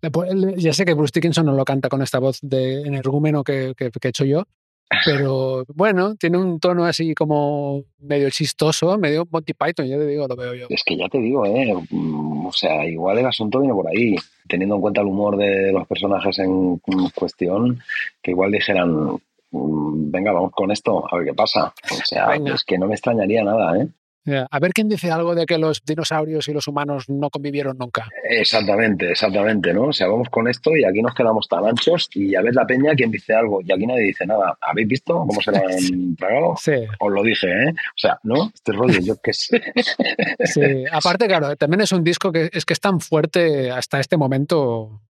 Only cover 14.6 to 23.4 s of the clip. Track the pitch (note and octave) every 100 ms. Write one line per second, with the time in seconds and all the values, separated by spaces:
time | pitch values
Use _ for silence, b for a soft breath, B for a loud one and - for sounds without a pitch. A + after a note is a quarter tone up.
14.6 | F#2+ G#2 G#2 G2+ G2+ G2 G#2 G2+ G2+ G2
15.6 | G2 F#2+ D#2+ G2 G2 F#2+ G2 F#2+ F#2+ F#2
16.6 | F#2 F2 - F#2+ F#2 - F2 - F2 G2
17.6 | A#2+ B2 B B B B - F2+ F#2+ G2+
18.6 | - G2 F2 D#2 D2 - _ _ _ D2+
19.6 | C#2+ D#2 D2+ D2+ D2+ F2+ G2+ F2+ F2+ -
20.6 | G2 G#2 - F#2+ - F2 D2 - G#2+ -
21.6 | - - - - - - - - C#3+ C#3
22.6 | - A#2 F#2+ G#2+ - A#2 F#2+ A2+